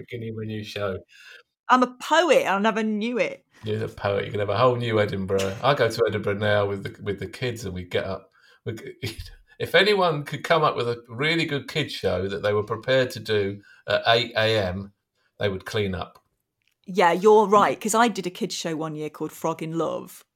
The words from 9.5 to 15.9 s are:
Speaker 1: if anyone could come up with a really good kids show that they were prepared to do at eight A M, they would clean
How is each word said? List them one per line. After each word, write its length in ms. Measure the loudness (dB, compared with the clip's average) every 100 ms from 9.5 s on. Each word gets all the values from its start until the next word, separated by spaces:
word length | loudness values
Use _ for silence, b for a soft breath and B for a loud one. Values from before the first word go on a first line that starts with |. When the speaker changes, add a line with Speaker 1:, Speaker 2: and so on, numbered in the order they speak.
| -10
Speaker 1:
if 160 | 0
anyone 500 | 4 4 4 2 0
could 200 | -4 -6
come 180 | 0 2
up 140 | 4 2
with 120 | -2
a 140 | -4 -8
really 360 | -4 -2 0
good 220 | -2 -4 -4
kids 240 | -6 -4
show 360 | -4 -2 -2 -2
that 140 | -2
they 100 | 0
were 100 | 0
prepared 480 | -2 -4 0 2 0
to 80 | -4
do 400 | -2 0 0 -4 b b b
at 140 | 0 2
eight 260 | 2 2 0
A 220 | 2 2
M, 340 | 0 -4 -10 _ _ _ _ -4
they 80 | -4
would 160 | -4 -6
clean 280 | -4 -2